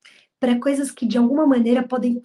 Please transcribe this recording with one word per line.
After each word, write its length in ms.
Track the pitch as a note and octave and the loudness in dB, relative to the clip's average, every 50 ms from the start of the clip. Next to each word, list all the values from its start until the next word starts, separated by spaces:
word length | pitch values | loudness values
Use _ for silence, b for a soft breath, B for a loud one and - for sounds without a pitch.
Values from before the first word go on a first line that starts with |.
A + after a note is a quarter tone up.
| b b b b b b b - | b b b b b b b -4
pra 200 | - A#3+ A#3+ A#3+ | 0 0 0 0
coisas 320 | A#3+ C#4 C#4 C4+ C#4+ C4+ | 0 -2 -2 -2 -4 -6
que 140 | - - B3+ | -6 -6 -6
de 120 | A3 G3+ B3 | -2 0 2
alguma 280 | A#3+ A#3+ C#4 D4+ D#4 | 2 2 2 2 2
maneira 380 | C#4+ C4+ B3 A3+ A3+ A#3+ B3+ B3 | 2 2 2 2 2 2 0 0
podem 380 | - B3+ B3+ - B3 A#3+ A#3+ - | -2 -4 -4 -2 -2 -4 -4 -6